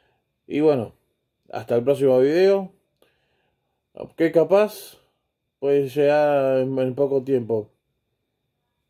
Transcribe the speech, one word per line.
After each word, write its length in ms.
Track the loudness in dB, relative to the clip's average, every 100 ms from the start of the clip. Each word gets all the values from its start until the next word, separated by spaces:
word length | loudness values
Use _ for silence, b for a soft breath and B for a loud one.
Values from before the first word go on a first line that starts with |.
| _ _ _ _ -8
Y 140 | 0
bueno, 340 | 0 0 -4 _ _ _ _ _ -14
hasta 240 | -12 -2 -2
el 60 |
próximo 360 | 0 2 2 4
video, 540 | 2 2 2 2 -2 _ _ _ _ _ _ _ _ _ _ _ _ -18 -14 -4
que 160 | 0
capaz 680 | 2 2 2 0 -4 -20 -20 _ _ _ _ _ -8
puede 280 | -2 -2 -2
llegar 720 | 0 0 2 2 0 0 0
en, 180 | -2 -2
en 180 | -4 -2
poco 280 | -2 -2
tiempo. 460 | -2 -2 -2 -6 -6 _ _ _ _ _ _ _ _ _ _ _